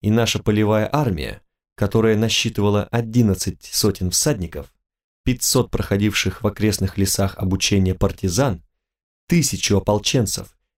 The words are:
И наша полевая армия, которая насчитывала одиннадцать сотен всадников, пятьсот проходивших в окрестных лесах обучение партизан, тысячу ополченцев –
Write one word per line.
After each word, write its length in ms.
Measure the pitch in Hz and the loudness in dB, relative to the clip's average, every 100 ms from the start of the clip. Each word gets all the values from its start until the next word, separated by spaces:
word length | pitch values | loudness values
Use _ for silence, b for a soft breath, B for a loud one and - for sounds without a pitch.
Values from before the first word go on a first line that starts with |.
И 100 | 104 | 2
наша 280 | 110 117 - | 2 2 -2
полевая 480 | - 107 107 107 107 | 0 2 2 2 0
армия, 500 | 147 139 85 62 52 _ _ _ | 0 -2 -2 -6 -10 _ _ _
которая 420 | - 101 113 110 107 | -4 0 2 4 4
насчитывала 680 | 113 - 117 - 104 101 | 2 0 -2 0 2 2
одиннадцать 800 | - 120 113 117 110 95 - - | 0 -4 0 2 4 2 -2 -8
сотен 480 | - - 107 95 92 | -8 0 0 0 -2
всадников, 600 | - - 127 85 76 71 _ _ _ _ _ | 0 0 -2 -6 -8 -14 _ _ _ _ _
пятьсот 480 | - 127 - 131 117 | -4 -2 0 0 0
проходивших 720 | - 101 101 104 98 98 - | -2 0 2 2 0 -4 -2
в 20 | 107 | -4
окрестных 500 | 101 107 101 95 - | 0 -2 0 -4 -2
лесах 400 | 98 - 98 - | -2 0 -2 -2
обучение 580 | 92 95 - 101 92 92 | -2 -2 0 2 2 0
партизан, 680 | 101 - 95 87 139 90 _ _ _ _ _ _ _ | -2 0 -2 0 0 -2 _ _ _ _ _ _ _
тысячу 520 | 175 147 - - 101 | 0 2 -2 0 0
ополченцев – 760 | 95 104 101 135 104 - - _ _ | 2 0 0 0 0 -4 -10 _ _